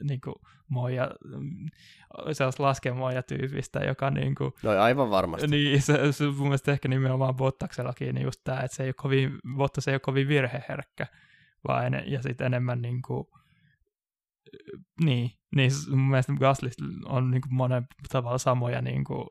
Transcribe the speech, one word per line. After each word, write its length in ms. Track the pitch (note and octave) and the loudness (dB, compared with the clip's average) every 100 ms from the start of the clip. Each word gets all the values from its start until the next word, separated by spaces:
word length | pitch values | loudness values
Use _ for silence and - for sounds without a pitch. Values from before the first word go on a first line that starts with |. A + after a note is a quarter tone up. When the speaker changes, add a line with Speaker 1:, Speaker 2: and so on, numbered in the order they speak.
| C#3+ | -4
Speaker 1:
niinku, 240 | C3+ C3+ - - - - | -4 -6 -10 -16 -20 -6
moja-, 460 | B2+ B2 B2+ C3+ - - - | -2 -2 -2 -2 -4 -14 -10
m-, 300 | C#3+ E3+ D#3 - - - - - - | -10 -10 -12 -14 -20 -20 -20 -10 -6
sellaista 320 | D3+ C3+ B2+ | -2 -2 2
laskelmoija-tyypistä, 1160 | C#3 C3 C3+ B2 C3 B2+ - C3+ C3+ C#3+ C3 - - | 0 2 -2 -2 -2 -4 -4 -4 -4 -4 -6 -2 -2
joka, 240 | C3+ C#3 | 0 0
niinku, 420 | C#3+ C#3 C#3 - - | 0 0 -2 -4 -2
Speaker 2:
No 80 | A2+ | 2
aivan 380 | G2 A2 C3 B2 | 4 6 4 4
varmasti. 380 | G2+ F#2 E2 D3 | 4 2 0 2
Speaker 1:
Niin, 340 | D3 D3 C#3 | 2 4 4
se, 300 | C#3 C#3+ C#3 | 4 4 4
se 120 | C#3 | 2
mun 240 | D3 C#3 C#3 | 0 0 0
mielestä 240 | C#3 - | 0 0
ehkä 160 | C#3+ C3 | 0 0
nimenomaan 480 | C3 C3+ C3 C3 C3 | 0 2 2 0 2
Bottaksellakin, 800 | C3+ - - - B2+ B2+ C3 B2+ | 0 -2 -6 -6 -6 -6 -4 -2
niin 100 | C3 | -4
just 160 | C3 | -4
tää, 180 | - C3 | -6 -4
että 140 | C3 - | -4 -4
se 60 | |
ei 60 | C3 | -4
oo 40 | C3 | -4
kovin, 340 | C#3+ C3+ C3 C3+ - C3+ | 2 2 2 -2 -8 -2
Bottas 320 | C#3 - B2+ | 0 0 0
ei 60 | |
oo 60 | C3+ | 0
kovin 280 | - C3+ C#3 | 0 0 4
virheherkkä, 800 | D3 B2+ - - C#3+ - - - - - _ _ _ C#3 | 2 2 -2 -6 -10 -10 -10 -10 -10 -20 _ _ _ -2
vaan 180 | B2+ B2 | 0 0
ene-, 180 | C3 - | -2 -2
ja 140 | C#3 | -4
sit 180 | C3 B2+ | -4 -2
enemmän, 400 | C3 B2 B2 B2 | 0 0 0 -2
niinku, 480 | A#2+ B2+ B2+ B2+ - _ _ _ _ _ _ _ _ _ _ _ _ - - - - - D#3+ | -2 -4 -4 -6 -6 _ _ _ _ _ _ _ _ _ _ _ _ -20 -18 -18 -14 0 2
niin, 240 | B2 A#2+ - _ C#3+ | 2 0 -6 _ 2
niin 160 | C3 | 2
s-, 180 | C3+ D3+ | 2 0
mun 200 | C3+ C3+ | 2 4
mielestä 240 | C3+ C3 C#3+ | 4 2 2
Gaslista 440 | C3+ C3+ B2+ - C#3 - - | 2 2 -2 -6 -8 -8 -4
on, 260 | C3+ B2+ | -2 2
niinku, 160 | B2+ C3 | 0 0
monen 360 | B2+ B2+ B2+ B2 - C#3 | 0 2 0 -2 -10 -4
tavalla 260 | C3+ A#2+ B2+ | -4 -2 0
samoja, 440 | C3+ B2+ A#2+ B2 | 2 2 2 -2
niinku, 440 | B2+ C3 C#3 C3 - | -2 -2 -2 -4 -6